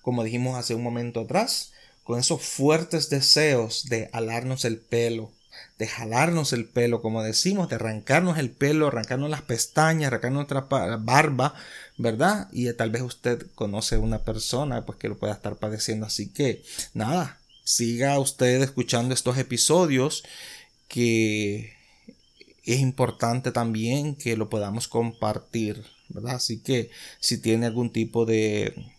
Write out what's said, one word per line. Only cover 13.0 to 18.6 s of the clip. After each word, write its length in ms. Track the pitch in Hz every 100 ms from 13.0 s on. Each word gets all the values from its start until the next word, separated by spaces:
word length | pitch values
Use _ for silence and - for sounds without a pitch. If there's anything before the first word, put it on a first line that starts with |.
usted 440 | 123 - 123 120 -
conoce 420 | - 107 101 - 113
una 240 | 110 110
persona, 640 | - 110 - 120 147 120
pues, 140 | - -
que 100 | 107
lo 100 | 104
pueda 140 | 104
estar 240 | 104 104 104
padeciendo. 500 | 107 110 - 110 107
Así 220 | - 104
que, 340 | - 139 - - - -
nada, 480 | - 107 165 143 - _ -
siga 540 | - - 117 117 139 139
usted 420 | 135 - 123 127